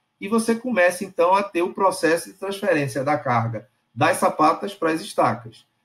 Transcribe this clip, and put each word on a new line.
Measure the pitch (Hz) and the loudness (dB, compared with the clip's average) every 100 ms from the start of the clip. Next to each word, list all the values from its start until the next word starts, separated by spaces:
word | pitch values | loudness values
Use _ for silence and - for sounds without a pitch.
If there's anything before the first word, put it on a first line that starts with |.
| _ _ | _ _
e | 196 | -2
você | 226 226 226 | 0 0 -2
começa, | 254 214 180 180 | 0 2 2 2
então, | 190 - 170 | -4 0 4
a | 190 | 4
ter | 202 170 | 2 -2
o | 180 | -2
processo | - 190 180 160 170 - | 0 0 2 2 0 -2
de | - | -10
transferência | 190 196 202 156 139 - | -8 -4 0 0 0 -2
da | 131 147 | -2 -2
carga | 135 120 113 110 - _ _ | 0 0 -2 -6 -12 _ _
das | 117 151 190 | -2 0 2
sapatas | 190 - 151 165 202 | 0 2 2 2 -4
para | - 165 | -4 -2
as | 160 | -2
estacas. | - - 151 113 117 - _ _ | -4 0 0 0 -8 -20 _ _